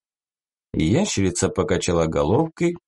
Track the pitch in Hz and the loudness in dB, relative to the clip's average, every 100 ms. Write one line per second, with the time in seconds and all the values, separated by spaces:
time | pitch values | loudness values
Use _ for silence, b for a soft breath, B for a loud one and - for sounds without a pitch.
0 | _ _ _ _ _ _ _ - 78 127 | _ _ _ _ _ _ _ -2 2 2
1 | - 101 95 85 92 - 82 87 - 85 | 0 0 -2 0 -2 0 -2 -2 0 0
2 | 80 73 73 120 160 - 175 170 | 0 0 2 2 0 -2 -2 -4